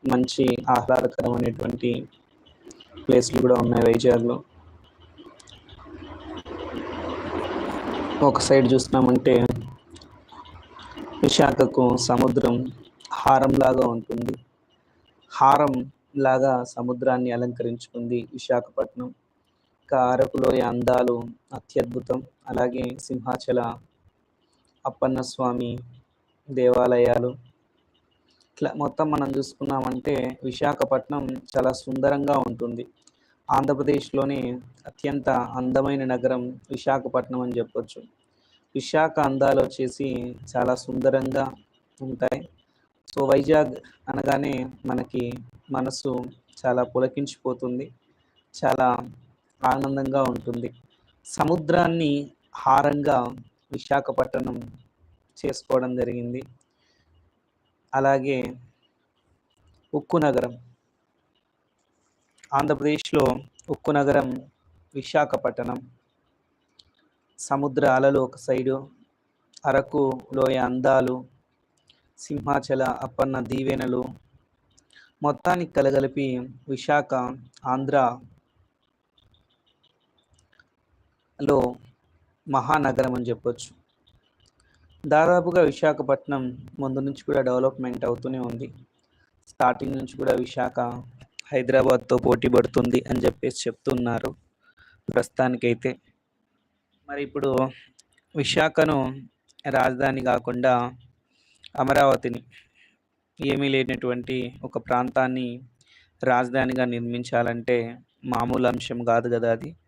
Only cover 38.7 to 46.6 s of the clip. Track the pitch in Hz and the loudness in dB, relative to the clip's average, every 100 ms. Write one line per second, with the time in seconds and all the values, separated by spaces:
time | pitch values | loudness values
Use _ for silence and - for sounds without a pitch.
38.7 | 139 131 156 160 156 147 135 135 - 135 | -8 0 2 2 2 0 2 4 4 2
39.7 | - 131 - 139 123 123 123 - 127 127 | -2 -6 -4 -6 -4 -8 -12 -6 -2 0
40.7 | 127 - 131 127 131 135 131 135 - _ | 0 -4 0 4 4 2 -2 -4 -6 _
41.7 | _ _ _ 131 127 127 147 170 _ _ | _ _ _ -10 -2 -2 -2 -6 _ _
42.7 | _ _ _ - - 135 139 143 156 151 | _ _ _ -12 -2 4 4 6 4 4
43.7 | - - _ - - - 143 143 135 131 | -2 -16 _ -8 -4 0 0 0 -4 -6
44.7 | - - 123 123 - 120 123 123 - _ | -10 -6 -4 -4 -4 -6 -8 -14 -20 _
45.7 | 135 131 135 139 127 131 - _ - | -4 -4 -4 -6 -6 -8 -16 _ -4